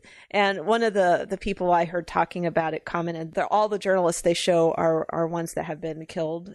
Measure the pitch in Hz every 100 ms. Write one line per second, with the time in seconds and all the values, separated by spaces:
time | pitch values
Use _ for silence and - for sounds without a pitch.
0 | - - - 208 202 196 160 226 226 196
1 | 180 160 - 190 214 190 180 175 170 175
2 | 170 180 170 180 175 160 160 156 - 175
3 | 170 165 165 190 147 208 214 208 196 185
4 | 170 170 175 170 - 170 165 - 165 160
5 | - - 160 170 165 - 160 151 160 156
6 | 160 180 156 170 185